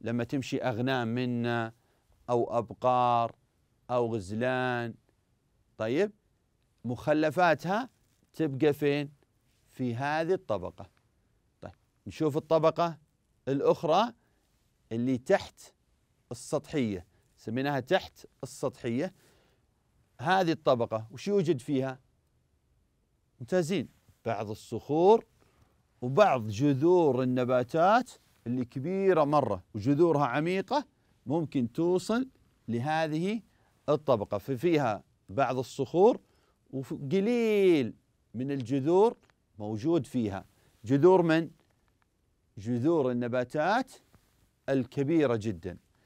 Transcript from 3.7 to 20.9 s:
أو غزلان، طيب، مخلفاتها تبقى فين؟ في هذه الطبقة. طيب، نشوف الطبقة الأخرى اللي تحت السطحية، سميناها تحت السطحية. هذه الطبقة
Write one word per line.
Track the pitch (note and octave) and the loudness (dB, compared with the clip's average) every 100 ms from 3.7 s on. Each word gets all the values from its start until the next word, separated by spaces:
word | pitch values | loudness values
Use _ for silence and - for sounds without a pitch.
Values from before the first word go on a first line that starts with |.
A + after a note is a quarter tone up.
| _ - | _ -4
أو | B2 A#2 A2+ | -2 -2 -4
غزلان، | F2+ G#2+ B2+ B2+ B2+ B2 A#2 - _ _ _ _ _ _ _ - | -6 -4 -2 -2 -2 -4 -6 -12 _ _ _ _ _ _ _ -6
طيب، | A2 C#3+ G#3 - _ _ _ _ _ _ A#2 | -2 0 -2 -4 _ _ _ _ _ _ -8
مخلفاتها | A#2+ - D3+ D#3 D3+ F3 D3+ E3+ G#3 C4 _ _ _ _ | -4 0 2 2 2 2 2 0 -4 -6 _ _ _ _
تبقى | - D#3 C3 D3+ | -4 -4 2 2
فين؟ | C#3 D3 C#3+ C#3+ - _ _ _ _ _ | 2 0 0 -4 -12 _ _ _ _ _
في | - B2+ A#2 | -6 -4 -4
هذه | C#3+ D#3 E3 | -4 -2 -2
الطبقة. | F#3 - G2+ F2 - F#2 _ _ _ _ _ _ _ | -2 -2 -6 -6 -14 -20 _ _ _ _ _ _ _
طيب، | F#2 - _ _ G#2 | -20 -20 _ _ -12
نشوف | - D#3 D3 | -2 -2 0
الطبقة | - D#3+ D#3+ D#3+ E3+ D3+ _ _ _ _ - | 0 2 4 2 -2 -4 _ _ _ _ -6
الأخرى | C#3 D#3 E3+ D#3+ E3+ A#3 - _ _ _ _ _ _ - | 0 2 2 2 2 0 -4 _ _ _ _ _ _ -10
اللي | A#2 B2 B2 | -4 -2 -2
تحت | C3 F#3+ - - - _ _ _ _ _ - | 0 0 -2 -20 -20 _ _ _ _ _ -16
السطحية، | A#2+ - D3 - D#3 A2+ F#2 - _ _ _ | -16 -6 -6 -4 -4 -4 -4 -12 _ _ _
سميناها | - A#2+ C#3 C#3 | -8 -4 -2 -4
تحت | B2 F#3 - - - _ | 0 -2 -2 -18 -20 _
السطحية. | C3+ - C#3 - A#2+ A#2+ F#3 - _ _ _ _ _ _ _ _ _ - | -16 -8 -8 -6 -6 -4 -6 -10 _ _ _ _ _ _ _ _ _ -8
هذه | C#3+ F#3+ E3+ | 0 2 2
الطبقة | D#3 D#3 B2 A2+ | 0 2 2 0